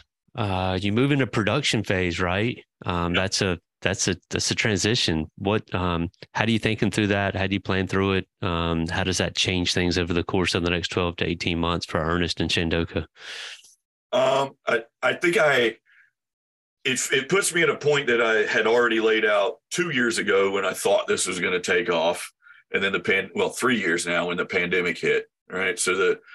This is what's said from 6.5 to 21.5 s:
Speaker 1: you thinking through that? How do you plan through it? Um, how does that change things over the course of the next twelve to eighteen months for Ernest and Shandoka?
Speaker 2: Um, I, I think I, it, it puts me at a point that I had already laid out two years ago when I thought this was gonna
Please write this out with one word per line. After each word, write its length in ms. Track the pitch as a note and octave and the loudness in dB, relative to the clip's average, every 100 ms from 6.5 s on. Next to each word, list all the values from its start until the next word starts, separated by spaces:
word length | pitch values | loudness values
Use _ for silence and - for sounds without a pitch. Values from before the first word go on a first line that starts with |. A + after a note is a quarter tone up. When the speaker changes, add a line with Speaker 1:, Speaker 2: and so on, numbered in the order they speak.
Speaker 1:
you 80 | A2+ | 2
thinking 320 | A2+ G#2+ G#2+ | 0 0 0
through 160 | G2+ G#2 | 0 0
that? 280 | G2+ G2 F#2 | 2 0 -2
How 120 | F#2+ | -2
do 60 | |
you 60 | G2 | -2
plan 280 | - F#2+ F#2 | -2 -2 0
through 260 | F#2+ G2 | 0 2
it? 140 | F#2+ F2+ _ | 0 -2 _
Um, 460 | F#2+ E2+ E2 E2+ E2 | -4 -2 0 0 -2
how 160 | E2+ | -2
does 140 | F#2 F2+ | -2 0
that 180 | F2 - | -2 -2
change 380 | - F#2 F2 | 0 0 0
things 240 | - F2+ E2+ | 0 2 0
over 160 | E2+ | 0
the 100 | E2+ | 0
course 320 | E2+ G2 F2 F#2+ | 0 0 0 0
of 80 | |
the 60 | E2+ | 0
next 200 | F2 E2 | -2 -2
twelve 260 | - F2 E2 | -2 -2 -2
to 80 | E2+ | -4
eighteen 340 | E2+ - E2 | -2 -2 -2
months 260 | E2+ E2+ - | 0 -2 -2
for 140 | F2 | -2
Ernest 400 | D#2 F2 E2+ - | 0 0 0 -2
and 100 | E2 | -2
Shandoka? 560 | - E2+ E2+ E2+ - E2 - - - - - - _ _ _ _ | 0 0 0 -2 -4 -8 -12 -16 -14 -14 -16 -20 _ _ _ _
Speaker 2:
Um, 400 | B2 C3 C3+ C#3 - - | 0 2 2 0 -4 -2
I, 160 | A#2 - _ | -2 -4 _
I 120 | B2+ | -2
think 240 | B2+ F3 F3 | 0 2 4
I, 400 | D3+ C3+ A#2 - _ _ _ _ _ _ _ _ _ _ | 4 4 2 -2 _ _ _ _ _ _ _ _ _ _
it, 160 | C3+ B2+ - | -4 -2 0
it 180 | C3+ C3 | 0 2
puts 240 | F#3+ G3 | 0 2
me 100 | E3+ | 2
at 60 | D#3 | 2
a 80 | - | 2
point 300 | C#3 C#3+ C#3 | 0 0 2
that 140 | A#2 | 2
I 220 | A2+ A2 G#2 | 4 2 2
had 160 | B2 A2 | 2 2
already 320 | A#2+ A#2 A2+ | 4 4 2
laid 260 | A2 A2 G#2+ | 2 4 4
out 340 | G#2 G2 - - | 2 2 -2 -8
two 200 | - F3 | -4 -2
years 280 | C#3 A#2+ G#2 | 0 0 0
ago 340 | F#2+ G2 G2 | 2 2 2
when 140 | G2 F#2+ | 2 -2
I 80 | |
thought 340 | - G2+ G2+ - | 0 2 2 2
this 200 | G#2 - | -2 -2
was 120 | F2 | -2
gonna 200 | F#2 | -2